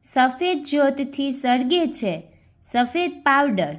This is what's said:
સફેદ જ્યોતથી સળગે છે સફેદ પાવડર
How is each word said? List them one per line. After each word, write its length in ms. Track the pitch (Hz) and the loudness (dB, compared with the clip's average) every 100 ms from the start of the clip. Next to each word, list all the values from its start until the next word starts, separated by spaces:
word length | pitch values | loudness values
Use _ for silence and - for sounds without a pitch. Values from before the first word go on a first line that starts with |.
સફેદ 580 | - 254 254 254 359 320 | -4 2 2 2 -2 -2
જ્યોતથી 680 | 294 285 277 277 277 - 277 | -2 2 2 2 -6 -4 -4
સળગે 540 | 254 254 247 247 349 320 | -2 0 0 2 2 0
છે 360 | - 208 160 - _ _ _ | -2 -4 -4 -10 _ _ _
સફેદ 480 | - 240 247 349 349 - | -4 -2 0 0 -4 -2
પાવડર 520 | - 277 285 196 151 | 2 2 2 0 -2